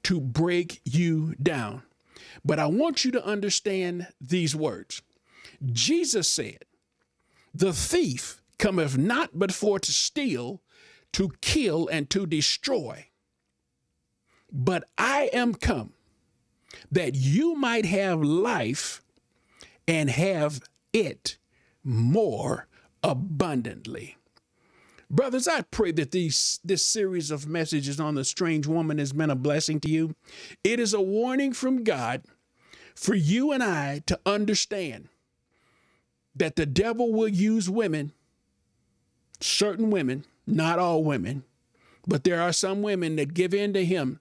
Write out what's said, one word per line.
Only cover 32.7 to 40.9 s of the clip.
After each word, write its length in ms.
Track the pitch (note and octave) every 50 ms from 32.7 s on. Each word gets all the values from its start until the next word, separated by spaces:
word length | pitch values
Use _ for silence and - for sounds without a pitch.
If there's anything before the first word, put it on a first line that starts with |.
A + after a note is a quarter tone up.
| - - - - _
for 180 | - - F#3+ A3
you 380 | G3 D#3 D3 G3 A#3+ C4+ D4+
and 100 | C#4+ C4
I 400 | B3 G#3 F3 D3+ C#3+ C#3 C#3 D3 -
to 120 | - F3 - _
understand 840 | F#3+ G3+ G#3+ G#3 G3+ G#3 - - - G#3 G3 F3+ D3 A2 F2 - - _ _ _ _ _ _ _ _ _ _ _ _ _ _ _ _ _ _ _ _ _ _ _ _ _
that 200 | C#3 E3+ D#3 -
the 100 | - D#3+
devil 480 | D3 B2+ F#3 G3+ A#3 A#3 A#3 B3 A#3 A3
will 140 | A3 A3+
use 420 | A3 G3+ F3 G3+ G#3+ A3 A3+ F#3 F#3
women, 440 | F#3+ A3+ A3 F#3 D#3 D3+ C#3+ D3+ _ _ _ _ _ _ _ _ _ _ _ _ _ _ _ _ _ _ _ _ _ _ _ _ - _
certain 520 | - - - - G3+ G#3 G3 G#3 A3+ G#3+
women, 340 | G#3 F#3 D3 B2+ C3 C#3+ D3 _ _ _ _
not 320 | - - D#3+ D#3+ E3 E3+ E3+
all 240 | F3+ F3